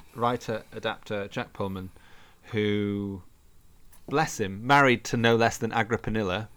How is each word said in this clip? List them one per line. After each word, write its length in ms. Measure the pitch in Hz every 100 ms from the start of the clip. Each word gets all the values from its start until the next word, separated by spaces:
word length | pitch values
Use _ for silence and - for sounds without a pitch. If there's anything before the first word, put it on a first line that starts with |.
| -
writer, 500 | 120 120 123 - 110 -
adapter, 540 | 110 110 - - 104 101
Jack 240 | - 117
Pullman, 360 | - 101 95 95 - - - - - -
who, 720 | 107 104 104 101 101 101 98 - _ _ - - - - - -
bless 320 | 139 160 -
him, 280 | 98 98 120
married 360 | 143 139 117 -
to 120 | 120
no 180 | 117 117
less 220 | 113 -
than 140 | 113
Agrippinilla, 760 | 113 110 113 - 110 101 92 110